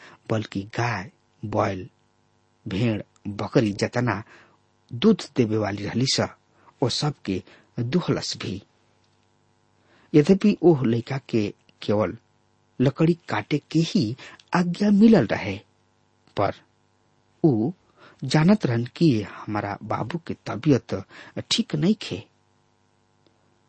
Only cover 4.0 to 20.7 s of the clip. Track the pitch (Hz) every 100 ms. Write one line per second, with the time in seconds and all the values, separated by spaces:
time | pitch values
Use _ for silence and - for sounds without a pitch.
4 | 123 98 - - _ _ _ _ _ 120
5 | 214 214 - - 110 110 101 101 101 117
6 | 131 - - - _ _ _ _ 120 -
7 | 147 - - 92 - - _ - 120 175
8 | - 110 - - - 92 - _ _ _
9 | _ _ _ _ _ _ _ _ _ _
10 | _ 151 147 196 208 - 175 139 120 117
11 | - 135 - 113 101 - _ _ - 104
12 | 92 117 _ _ _ _ _ - 131 -
13 | 160 165 - 107 - 143 - 156 165 196
14 | 110 123 - - _ 180 175 170 208 202
15 | 226 202 104 - 101 98 - _ _ _
16 | _ _ _ - 95 - _ _ _ _
17 | _ _ _ _ 165 107 131 - _ _
18 | - _ 131 156 165 214 131 117 120 -
19 | 165 110 95 - - 104 101 101 110 101
20 | 107 175 - - - 107 151